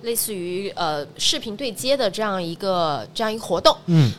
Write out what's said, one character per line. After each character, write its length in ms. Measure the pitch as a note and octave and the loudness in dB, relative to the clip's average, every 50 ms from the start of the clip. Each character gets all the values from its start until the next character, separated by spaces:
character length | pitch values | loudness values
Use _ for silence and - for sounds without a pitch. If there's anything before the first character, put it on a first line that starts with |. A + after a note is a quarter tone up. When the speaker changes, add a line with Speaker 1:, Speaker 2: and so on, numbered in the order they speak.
Speaker 1:
类 140 | - A#3 A#3 | -6 -6 -4
似 180 | A3+ - - G#3+ | -4 -4 -4 -4
于， 340 | F#3 F3 F3 F3+ F#3 G3 G3 | -6 -6 -6 -6 -6 -6 -6
呃， 360 | - - F3 D#3 D3+ D3 C#3+ - - | -4 -4 -2 -2 -2 -4 -6 -8 -6
视 220 | - - - - D4 | -2 0 0 0 0
频 180 | - A#3 G3+ | -4 -8 -8
对 160 | - C#4 B3 | -6 -6 -6
接 240 | G3 - - C4 C#4 | -6 -4 -2 0 0
的 140 | C4+ B3 G3+ | 2 0 0
这 140 | E3 G#3 A3 | -2 -2 -2
样 180 | G#3 F#3+ F#3 | -2 -2 -2
一 140 | F3 E3 E3+ | -4 -4 -6
个， 520 | E3 G3+ F#3+ F#3 F3 E3+ D#3 C#3+ B2+ G#2 - - | -4 -2 0 0 2 2 0 0 -2 -6 -8 -6
这 100 | - A3+ | -4 -4
样 80 | A3 | -2
一 60 | G#3+ A3+ | -4 -4
个 60 | - | -4
活 180 | - F3+ F3 | -2 2 4
动。 160 | - D#4+ C#4+ - - | 6 6 6 4 2
Speaker 2:
嗯。 260 | - E3+ D#3+ C#3+ A2+ G#2 | 4 6 6 6 6 4